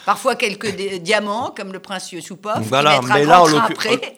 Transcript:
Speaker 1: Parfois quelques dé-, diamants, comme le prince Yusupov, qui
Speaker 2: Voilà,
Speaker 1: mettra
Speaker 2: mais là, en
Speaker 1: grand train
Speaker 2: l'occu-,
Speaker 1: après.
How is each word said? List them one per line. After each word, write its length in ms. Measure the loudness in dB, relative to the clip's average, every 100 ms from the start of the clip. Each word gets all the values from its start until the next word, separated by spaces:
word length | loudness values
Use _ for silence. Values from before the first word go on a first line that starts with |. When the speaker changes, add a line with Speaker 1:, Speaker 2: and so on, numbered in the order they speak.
| -4
Speaker 1:
Parfois 300 | -2 -2 -2
quelques 400 | -4 -6 -8 -6
dé-, 240 | -8 -6
diamants, 520 | -2 -2 -2 -4 -6 -8
comme 180 | -12
le 60 | -14
prince 320 | -12 -12 -12
Yusupov, 500 | -14 -14 -12 -8 -6
qui 60 | -2
Speaker 2:
Voilà, 300 | 2 4 4
Speaker 1:
mettra 140 | 2 2
Speaker 2:
mais 80 | 6
là, 160 | 8
en 60 | 8
Speaker 1:
grand 120 | 4
train 100 | 0
Speaker 2:
l'occu-, 180 | -2 -2
Speaker 1:
après. 260 | -4 -4